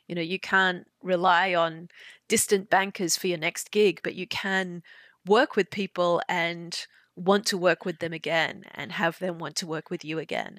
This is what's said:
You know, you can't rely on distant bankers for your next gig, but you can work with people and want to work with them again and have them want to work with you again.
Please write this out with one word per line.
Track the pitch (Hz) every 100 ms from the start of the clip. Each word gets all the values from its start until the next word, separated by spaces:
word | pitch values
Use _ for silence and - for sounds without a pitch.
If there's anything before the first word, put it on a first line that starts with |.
| -
You | 175
know, |
you | 165 185
can't | - 190 190 180 - _
rely | 180 180 185 175 190
on | 175 165 160 170 - - - -
distant | 226 - 202 -
bankers | 185 196 - 175 -
for | 185
your | 170
next | 160 - -
gig, | 208 208 165
but | -
you | - 180
can | - 196 190 185 175 - - - _
work | 180 214 294 -
with | 185
people | - 196 - 175 170 -
and | 175 170 170 170 - - _ _ -
want | 180 202 202
to | 190
work | 175 170 180
with | 165
them | 165
again | 165 151 165 151 196 -
and | - 143
have | 165 165 -
them | 185 165
want | 151 -
to | 170
work | 156 -
with | 175
you | 151 160
again. | 147 - -